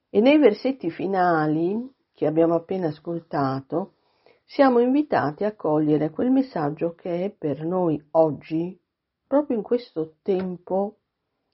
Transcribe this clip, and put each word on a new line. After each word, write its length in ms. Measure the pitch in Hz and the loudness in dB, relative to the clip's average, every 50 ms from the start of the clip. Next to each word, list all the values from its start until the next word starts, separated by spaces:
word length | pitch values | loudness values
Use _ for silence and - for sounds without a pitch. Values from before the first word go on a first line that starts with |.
| _ _ | _ _
E 120 | - 196 | 0 2
nei 160 | 214 262 294 311 | 4 6 6 6
versetti 520 | 294 226 208 - - 254 269 - - 165 | 6 4 4 2 0 -4 -4 -4 -6 -8
finali 1040 | 160 - - 185 196 185 180 180 170 160 156 156 151 156 165 180 202 226 247 269 - _ _ _ _ | -6 -6 -4 -4 0 0 2 2 2 2 0 0 0 0 -2 -2 -2 -4 -6 -10 -14 _ _ _ _
che 120 | _ 156 | _ -2
abbiamo 300 | 151 156 160 165 165 170 | 0 2 2 2 2 2
appena 320 | 170 170 - 190 190 180 160 | 0 -2 -4 -6 -4 -4 -4
ascoltato, 1080 | 151 - - 175 170 165 165 _ - 156 139 135 131 135 135 _ - 160 196 - _ _ _ _ _ _ _ _ _ _ _ | -6 -6 -10 -10 -10 -10 -8 _ -4 -2 -2 -2 -4 -6 -8 _ -6 -6 -6 -8 _ _ _ _ _ _ _ _ _ _ _
siamo 340 | _ - - 277 269 247 233 | _ 0 2 4 4 4 4
invitati 640 | 240 254 254 285 302 - - 143 127 139 151 - 202 | 2 2 2 0 0 0 0 0 0 -2 -4 -4 -6
a 120 | 214 214 | -6 -6
cogliere 540 | - - 160 151 151 156 151 151 147 151 156 | -4 -2 0 0 2 2 2 2 2 0 -2
quel 220 | 156 - 233 247 | -4 -4 -2 0
messaggio 640 | 262 269 262 - - 180 151 143 147 - 170 170 170 | 2 0 0 -2 -4 -4 -4 -4 -4 -4 -6 -6 -6
che 320 | - - 190 170 170 185 | -8 -8 -6 -6 -4 -6
è 60 | 202 | -6
per 340 | 202 _ - 151 147 156 156 | -8 _ -6 -6 -6 -4 -4
noi 360 | 165 180 185 180 170 156 143 - _ | -4 -2 0 0 0 -2 -2 -6 _
oggi, 680 | - 165 160 156 139 - - - 160 160 170 180 185 - _ _ _ _ _ _ _ _ _ _ | 2 2 2 2 0 -4 -8 -6 -6 -4 -4 -6 -8 -14 _ _ _ _ _ _ _ _ _ _
proprio 280 | - 285 294 285 262 220 | 0 0 0 0 -4 -6
in 40 | |
questo 540 | 190 - 240 247 - - _ 160 156 156 - _ _ | -2 -2 -4 -4 -4 -6 _ -8 -8 -8 -10 _ _
tempo 800 | - 196 180 190 185 180 175 - - 190 190 202 208 214 _ _ _ _ _ _ _ _ _ _ _ | -4 -2 -2 -2 -4 -8 -10 -8 -6 -4 -4 -4 -4 -8 _ _ _ _ _ _ _ _ _ _ _